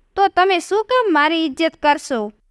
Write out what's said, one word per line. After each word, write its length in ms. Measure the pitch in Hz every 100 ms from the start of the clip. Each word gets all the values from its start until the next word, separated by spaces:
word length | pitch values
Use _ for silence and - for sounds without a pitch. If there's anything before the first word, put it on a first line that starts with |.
| _ -
તો 120 | 392
તમે 300 | 349 381 349
શું 260 | - 415
કામ 280 | 427 508 440
મારી 320 | 302 302 330
ઇજ્જત 280 | 320 262 320 -
કરશો?" 500 | 294 294 - 240 208 - _